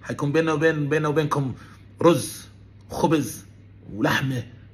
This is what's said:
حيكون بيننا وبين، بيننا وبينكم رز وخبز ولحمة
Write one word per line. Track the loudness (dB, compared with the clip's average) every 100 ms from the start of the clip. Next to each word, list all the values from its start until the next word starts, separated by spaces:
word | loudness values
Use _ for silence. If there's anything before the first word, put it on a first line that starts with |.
حيكون | -8 -4 0
بيننا | 2 2
وبين، | 2 2 2 0
بيننا | 0 2
وبينكم | 0 0 0 -2 -6 -14 -20 -20 2
رز | 4 4 0 -12 -18 -20 -20 -20 -12
وخبز | -2 2 2 0 -8 -18 -20 -20 -20 -16
ولحمة | -2 0 0 -2 -6 -8 -18 -20